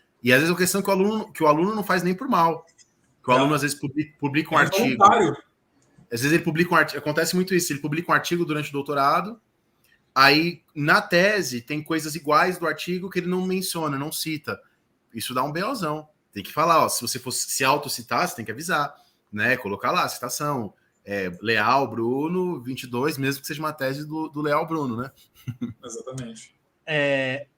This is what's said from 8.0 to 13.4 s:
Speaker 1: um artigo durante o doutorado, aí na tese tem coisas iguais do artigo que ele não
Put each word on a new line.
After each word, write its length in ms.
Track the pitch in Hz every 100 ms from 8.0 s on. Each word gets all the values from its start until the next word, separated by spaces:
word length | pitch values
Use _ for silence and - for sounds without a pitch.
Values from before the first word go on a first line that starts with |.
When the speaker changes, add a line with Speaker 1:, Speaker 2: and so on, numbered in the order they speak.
| 170
Speaker 1:
um 40 | 147
artigo 300 | - 175 160
durante 240 | 151 147
o 40 |
doutorado, 680 | 143 139 143 139 170 185 233 _ _ _ _ _ _ _
aí 480 | 131 139 147 170 175 _ 156
na 260 | 147 196
tese 600 | 208 175 196 208 143 123
tem 200 | 113 151
coisas 340 | 156 160 151 151
iguais 420 | 143 151 180 175
do 100 | 165
artigo 420 | 151 - 180 185
que 100 | 180
ele 80 | 175
não 180 | 185